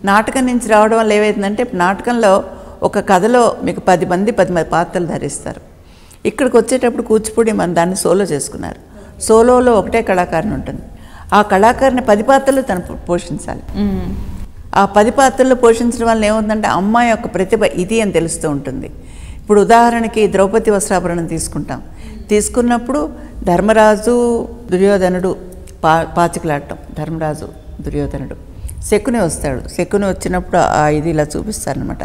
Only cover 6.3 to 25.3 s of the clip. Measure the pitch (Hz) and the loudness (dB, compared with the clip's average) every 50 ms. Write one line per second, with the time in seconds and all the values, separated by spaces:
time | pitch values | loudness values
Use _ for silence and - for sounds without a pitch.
6.3 | 208 - 285 254 240 233 226 233 262 254 254 240 240 - 226 - 220 220 214 - | -2 0 -2 4 4 2 4 4 0 0 0 0 -2 -2 -2 0 0 0 0 0
7.3 | - - 233 220 214 196 175 175 175 170 170 175 185 196 - 180 170 196 202 170 | 0 0 0 2 2 0 -2 0 2 0 0 0 0 -2 0 0 2 2 0 -2
8.3 | 151 139 131 - - - - 85 - - - - - - - - - - - - | -2 -6 -6 -8 -10 -10 -12 -12 -12 -14 -18 -20 -20 -20 -20 -20 -14 -10 0 4
9.3 | 220 220 226 247 247 247 254 247 233 202 180 - - 226 220 226 196 185 180 175 | 4 6 6 6 4 4 4 4 4 2 0 0 -2 -2 0 0 0 0 0 0
10.3 | - 160 208 214 - - - - - - - - - - - - - - - - | -2 -4 -2 -2 -4 -6 -6 -8 -10 -12 -14 -16 -20 -20 -20 -20 -20 -20 -6 0
11.3 | - 202 202 202 196 190 208 226 247 233 262 269 247 254 247 226 208 208 220 254 | 2 2 2 4 2 4 4 4 4 4 2 2 2 2 2 2 2 2 4 4
12.3 | 269 269 269 277 277 269 247 - 190 175 - - - - - - 175 175 - - | 4 4 4 2 0 0 0 -2 -4 -6 -6 -8 -12 -12 -4 -4 -4 -4 -4 -6
13.3 | 151 - - - - - - - - 196 208 202 190 185 180 180 - - - - | -10 -8 -8 -10 -10 -10 -10 -10 -6 -4 -2 -2 -2 -4 -6 -6 -8 -8 -8 -10
14.3 | - - - - - - - - - - 196 196 - 208 208 240 - 285 269 262 | -10 -10 -12 -12 -14 -18 -14 -2 0 2 2 4 4 4 4 4 4 4 2 2
15.3 | 262 - 254 262 254 254 240 233 226 233 240 240 233 - 226 226 226 220 214 208 | 4 2 4 4 4 4 6 4 4 4 2 -2 -2 0 0 0 2 2 2 2
16.3 | 214 220 214 208 214 214 208 202 123 165 190 208 220 233 240 240 220 214 - - | 0 0 0 0 -2 -2 0 0 0 0 0 2 2 2 2 2 0 0 -2 -6
17.3 | - 185 190 185 233 220 214 - - - 180 185 220 226 220 196 170 165 160 165 | -2 -2 0 0 2 2 2 0 0 -2 -4 0 0 0 0 2 0 0 0 0
18.3 | 160 - - 156 147 139 143 135 127 - - - - - - - - - - - | -4 -4 -4 -4 -4 -4 -6 -8 -8 -8 -10 -12 -14 -16 -18 -18 -18 -18 -16 -14
19.3 | - - - - 208 208 196 180 226 233 233 233 233 233 226 220 - 220 214 190 | -16 -16 0 4 4 4 6 6 6 6 6 4 2 0 -2 -2 0 2 2 2
20.3 | 170 196 196 196 208 226 220 220 208 196 196 - 202 180 170 175 170 175 165 160 | 4 2 2 2 2 0 2 2 0 0 0 0 -2 -2 0 -2 -2 -2 -4 -4
21.3 | 165 160 - - - 147 - - 135 123 - - - - - - - - - - | -6 -6 -6 -6 -6 -8 -8 -8 -10 -12 -12 -16 -16 -16 -16 -16 -16 -16 -4 0
22.3 | 208 208 202 - - 254 240 240 240 240 240 - 254 294 302 311 - - - - | 0 0 0 0 0 0 2 2 0 0 -2 -4 -4 -4 -4 -6 -8 -14 -16 -16
23.3 | - - - 190 175 175 190 208 220 220 214 214 214 202 208 240 240 240 240 240 | -14 -6 -2 0 2 2 4 4 4 6 6 6 4 2 2 0 2 2 2 0
24.3 | 233 233 233 - - - - - 180 180 190 202 202 190 185 180 180 180 180 185 | 0 -2 -4 -6 -10 -14 -6 -2 0 2 4 4 4 4 2 0 0 0 -2 -2